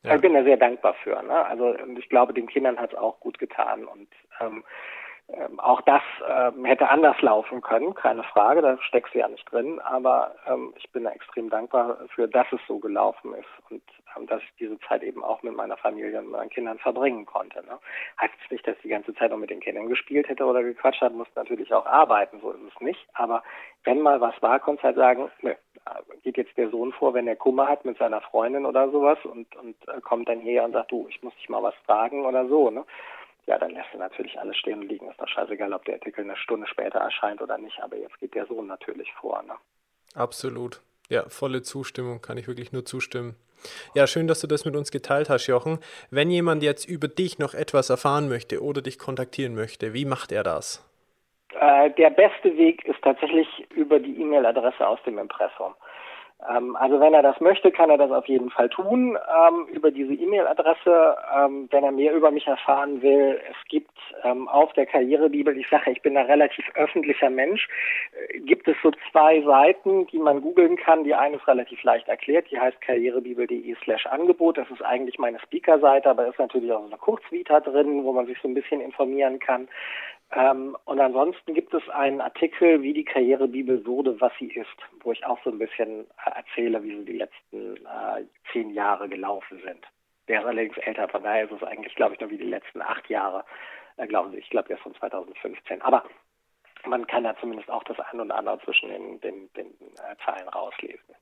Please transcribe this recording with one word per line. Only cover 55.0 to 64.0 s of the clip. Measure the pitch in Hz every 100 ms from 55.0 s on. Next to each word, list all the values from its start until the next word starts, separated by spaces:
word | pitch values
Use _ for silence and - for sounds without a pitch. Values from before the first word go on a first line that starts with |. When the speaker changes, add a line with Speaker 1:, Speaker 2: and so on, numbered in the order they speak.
Speaker 2:
dem | - 104
Impressum. | 104 - 104 - 95 - - - - - - _ -
Ähm, | 120 123
also | 117 131 139
wenn | 156
er | 156
das | 139 135
möchte, | 165 196 190
kann | - 160
er | 147
das | 135
auf | 127 131
jeden | 131 123
Fall | - 120
tun, | - 190 247 254
ähm, | 214 - 165 165 170 156
über | 156 156
diese | 135 135
E-Mail-Adresse. | 147 170 202 170 160 156 160 180 170 160 - - 139
Ähm, | 139 139 131
wenn | 139
er | 139
mehr | 139 151
über | 160 156
mich | 147 147
erfahren | 131 - 139 143 139
will, | 135 139 139 135 -
es | - -
gibt, | 151 - -